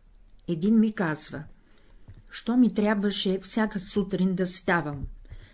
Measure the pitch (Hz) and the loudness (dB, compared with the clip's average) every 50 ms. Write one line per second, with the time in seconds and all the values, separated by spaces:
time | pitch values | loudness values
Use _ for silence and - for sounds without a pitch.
0 | - _ - - - - - - - - 175 160 180 214 226 220 220 220 214 - | -20 _ -20 -20 -20 -20 -20 -12 -8 -6 -4 0 2 4 4 6 4 4 2 0
1 | 180 156 151 - - - - 139 - - - - _ - - - - - - - | -2 -2 -2 -6 -8 -12 -12 -12 -12 -14 -18 -20 _ -20 -20 -20 -20 -20 -20 -20
2 | - - - - - - - - - 226 240 254 240 202 - 214 208 208 220 202 | -20 -20 -20 -20 -18 -16 -16 -8 -2 2 4 6 6 6 4 2 2 2 2 2
3 | 202 208 202 - - 190 185 190 - - - 226 220 214 - 185 - - - 208 | 0 0 0 0 0 0 -2 -2 -4 -4 -2 -2 0 0 -2 -6 -6 -4 -2 -2
4 | 185 190 190 175 185 190 180 180 185 180 - - - 202 175 170 151 147 143 139 | -2 0 0 2 2 2 2 0 -2 -2 -4 -4 0 0 0 0 0 -2 -6 -8
5 | 143 - - - - - - - - - | -8 -10 -12 -14 -18 -18 -18 -18 -18 -20